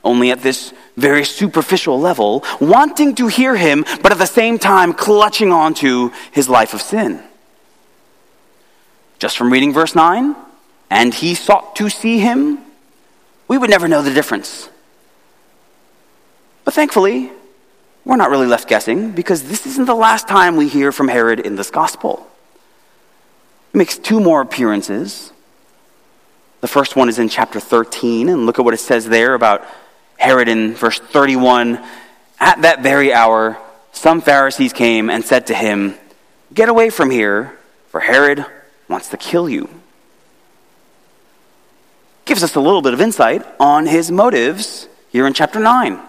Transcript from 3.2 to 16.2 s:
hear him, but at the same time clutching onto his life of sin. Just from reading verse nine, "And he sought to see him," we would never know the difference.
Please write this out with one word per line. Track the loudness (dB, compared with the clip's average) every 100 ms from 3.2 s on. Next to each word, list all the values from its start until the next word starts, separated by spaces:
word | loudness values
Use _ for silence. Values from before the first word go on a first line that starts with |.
| -2
hear | 0 0 2
him, | 2 0 -2 0
but | 0
at | 2
the |
same | 2 2 0 0
time | 2 2 2
clutching | 0 2 4 4 2 2
onto | 2 2 0 0 0 -2 -6 -6
his | -2 2
life | 2 2
of | -4
sin. | -6 -4 -4 -6 -14 _ _ _ _ _ _ _ _ _ _ _ _ _ _ _ _ _ _ _
Just | -8
from | -4 0
reading | 0 0
verse | 0 0
nine, | 2 2 2 -2 -6 -16 _ _ _ _
"And | -2 -2
he | -2 -4
sought | -4 0 0 0
to | -6 -6
see | -4 -2 0
him," | 0 0 -2 -4 -10 _ _ _ _ _ _ _ -4
we | -2
would | 2
never | 2 2
know | 0
the | 0
difference. | -2 -2 -8 -10 -18 -20 _ _ _ _ _ _ _ _ _ _ _ _ _ _ _